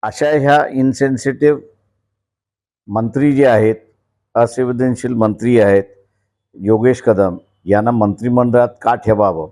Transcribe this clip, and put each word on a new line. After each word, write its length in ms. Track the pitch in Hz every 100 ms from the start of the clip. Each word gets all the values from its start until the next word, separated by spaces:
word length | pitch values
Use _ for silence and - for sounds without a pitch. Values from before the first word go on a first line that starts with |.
अशा 260 | 107 - 147
ह्या 260 | 151 139 147 147
इनसेन्सिटिव्ह 880 | 131 131 127 139 131 139 127 147 143 - _ _ _ _ _ _ _ _ _ _ _ -
मंत्री 440 | 104 113 123 147
जे 140 | 135 135
आहेत, 300 | 113 107 110 _ _ _ _ _ 113
असंवेदनशील 760 | 117 - 123 120 127 120 123
मंत्री 460 | 117 110 101 117 120
आहेत, 240 | 101 98 98 _ _ _ _ _ _ -
योगेश 460 | 95 110 120 123
कदम 360 | - 101 98 87 _ _ 85
यांना 260 | 101 113
मंत्रिमंडळात 840 | 120 104 95 123 123 123 120 120 -
का 140 | 110 120
ठेवावं 520 | - 107 104 82 76